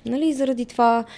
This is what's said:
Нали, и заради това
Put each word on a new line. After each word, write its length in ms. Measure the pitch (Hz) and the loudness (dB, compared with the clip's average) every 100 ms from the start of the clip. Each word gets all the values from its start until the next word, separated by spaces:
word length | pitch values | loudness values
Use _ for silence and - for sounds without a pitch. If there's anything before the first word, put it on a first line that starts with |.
| 226 | -6
Нали, 220 | 254 320 | -2 -2
и 40 | |
заради 340 | 269 269 247 240 | 0 -2 -2 -6
това 380 | - 233 233 233 | 0 2 2 -2